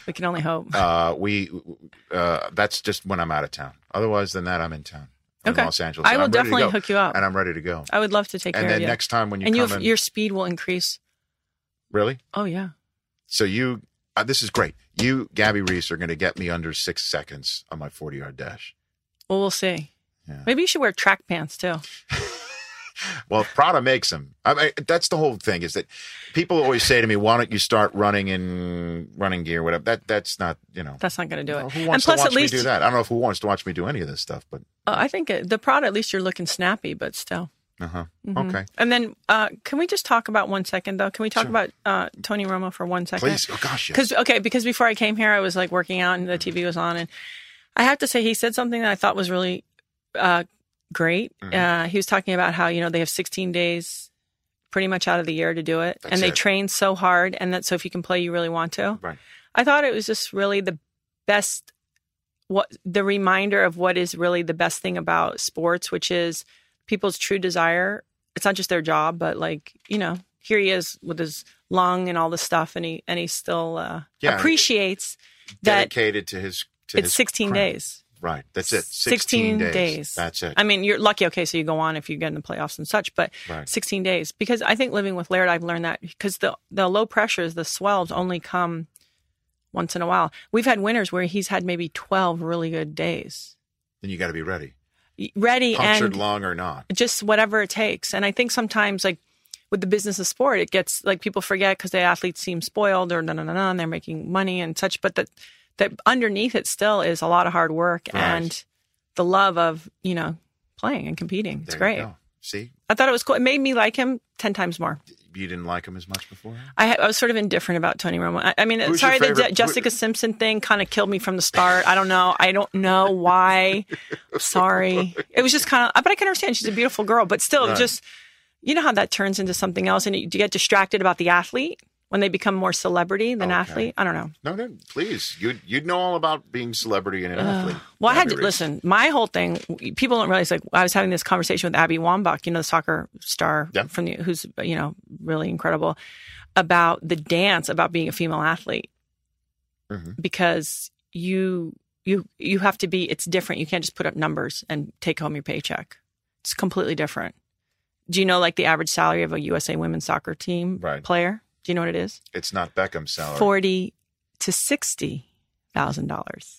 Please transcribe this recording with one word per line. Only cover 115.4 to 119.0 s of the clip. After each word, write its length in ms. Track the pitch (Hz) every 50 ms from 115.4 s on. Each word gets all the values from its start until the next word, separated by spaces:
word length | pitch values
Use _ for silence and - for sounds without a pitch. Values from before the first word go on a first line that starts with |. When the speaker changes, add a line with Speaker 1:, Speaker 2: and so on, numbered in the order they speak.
| 95
Speaker 2:
didn't 180 | 85 90 87 85
like 220 | 87 87 85 - 92
him 80 | 90
as 100 | 92 85
much 220 | 92 95 - - -
before? 280 | 95 - - 110 117 117 131 135 -
Speaker 1:
I, 180 | - 214 226 240
I 100 | - -
was 100 | 214 214
sort 140 | - 254 233
of 60 | 226 220
indifferent 400 | 208 190 180 170 - - 175 170
about 200 | 165 175 - -
Tony 200 | - 170 175 175
Romo. 260 | 175 170 170 - -
I, 80 | - - -
I 60 | 214
mean, 140 | 226 226 226
Speaker 2:
Who's 200 | 233 294 339 320